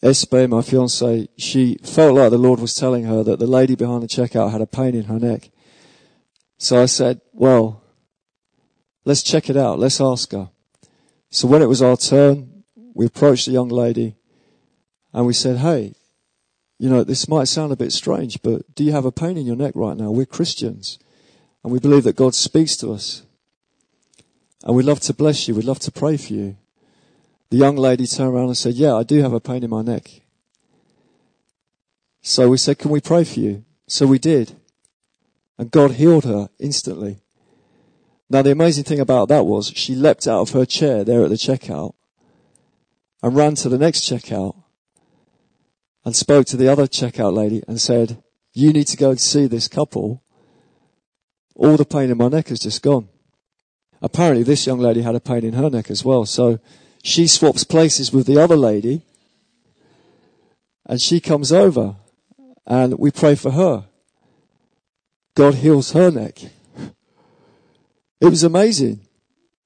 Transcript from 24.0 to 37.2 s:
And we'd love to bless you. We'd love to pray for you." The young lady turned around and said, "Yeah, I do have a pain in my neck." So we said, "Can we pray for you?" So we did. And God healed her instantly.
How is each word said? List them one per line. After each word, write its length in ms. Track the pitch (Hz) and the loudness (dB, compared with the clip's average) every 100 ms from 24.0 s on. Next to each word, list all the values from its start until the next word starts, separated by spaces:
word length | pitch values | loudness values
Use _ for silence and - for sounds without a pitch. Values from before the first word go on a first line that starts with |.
| _ _ _ _ _ _ | _ _ _ _ _ _
And 100 | - | -2
we'd 120 | 123 135 | 0 2
love 160 | 147 | 0
to 120 | - | -2
bless 340 | 135 151 143 - | -2 -2 -2 -4
you. 80 | 110 | -4
We'd 100 | 117 | -4
love 140 | 131 | -6
to 120 | - | -8
pray 240 | - 151 151 | -6 -4 -4
for 160 | - | -6
you." 240 | 107 101 98 _ _ _ _ _ _ _ _ - | -10 -10 -14 _ _ _ _ _ _ _ _ -4
The 80 | 120 | 2
young 180 | 139 143 | 2 4
lady 320 | 131 127 123 | 0 0 -2
turned 260 | - 131 | -4 -2
around 140 | 123 127 | -2 -2
and 100 | 123 | -4
said, 180 | 123 120 | -4 0
"Yeah, 200 | 151 113 | 0 0
I 80 | |
do 180 | 113 151 | 0 0
have 120 | 135 | 0
a 80 | 117 | -2
pain 220 | - 127 | -6 -8
in 60 | 117 | -6
my 120 | 110 | -6
neck." 400 | 117 113 - _ _ _ _ _ _ _ _ _ _ _ _ _ _ _ _ _ _ _ _ _ | -6 -8 -10 _ _ _ _ _ _ _ _ _ _ _ _ _ _ _ _ _ _ _ _ _
So 280 | - - 123 | -6 2 4
we 80 | 127 | 4
said, 220 | - 139 | 0 -2
"Can 100 | 151 | -2
we 120 | 147 | -4
pray 240 | - 170 165 | 0 0 0
for 160 | - | -2
you?" 240 | 104 101 - _ - | -6 -6 -14 _ -10
So 220 | - 139 | 0 2
we 100 | 135 | 2
did. 380 | 156 151 113 - _ _ _ _ _ _ _ _ _ - | 2 0 -2 -10 _ _ _ _ _ _ _ _ _ -14
And 140 | 113 | -2
God 200 | 156 143 | 2 2
healed 320 | 123 156 160 | 4 4 4
her 260 | 131 104 101 _ | 2 -4 -6 _
instantly. 600 | 143 143 - 87 101 98 | -8 -8 -8 -10 -10 -12